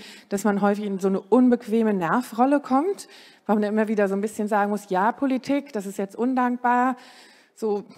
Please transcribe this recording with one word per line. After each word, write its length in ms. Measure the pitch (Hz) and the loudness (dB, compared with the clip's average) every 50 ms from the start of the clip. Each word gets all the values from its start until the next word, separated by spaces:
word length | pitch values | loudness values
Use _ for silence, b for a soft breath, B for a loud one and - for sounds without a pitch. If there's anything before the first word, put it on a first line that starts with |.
| B B B B B B | B B B B B B
dass 140 | 202 196 - | -6 -2 0
man 180 | 208 202 196 | 0 0 2
häufig 240 | 202 202 208 202 214 | 2 2 2 0 -2
in 140 | 202 196 180 | -6 -4 -2
so 80 | 190 | 0
eine 120 | 190 190 185 | 0 0 0
unbequeme 720 | - - 220 254 254 247 240 240 - 208 214 226 220 214 208 | 0 4 4 6 6 6 4 2 0 -2 0 2 2 2 0
Nervrolle 680 | 185 170 156 185 247 - - 214 220 254 277 285 285 | 0 0 0 0 0 -2 -4 0 0 2 2 2 0
kommt, 500 | 285 - 254 269 320 392 392 - - B B B B B B B B | 0 0 0 0 0 0 -4 -6 -10 B B B B B B B B
weil 100 | - 208 | 0 0
man 80 | 208 208 | 0 0
immer 240 | 202 214 214 220 | 0 0 0 0
wieder 200 | 214 220 202 202 | 0 2 0 0
so 60 | 190 196 | 0 0
ein 80 | 196 | -2
bisschen 260 | 202 220 - - 208 | -4 -6 -4 -6 -4
sagen 220 | 202 220 202 202 208 | 0 0 0 0 0
muss, 200 | 208 202 - - | -2 -4 -4 -2
ja, 220 | 185 180 196 233 | -2 0 2 0
Politik, 600 | 240 - 277 262 262 240 - - 277 285 285 277 - | 0 0 -2 -2 -2 -2 -2 -2 -2 -2 -2 -6 -10
das 140 | 208 185 | -8 -8
ist 100 | 196 190 | -8 -6
jetzt 180 | - 196 196 - | -6 -8 -8 -4
undankbar, 800 | - 233 262 262 247 247 247 247 247 - 240 247 247 247 262 254 254 B B B B B B B B B B B | -4 -2 0 0 0 0 0 -2 -2 0 0 2 2 2 0 -2 -4 B B B B B B B B B B B
so 280 | - 226 214 202 202 - - - | -6 -4 -2 -2 -4 -6 -10 -14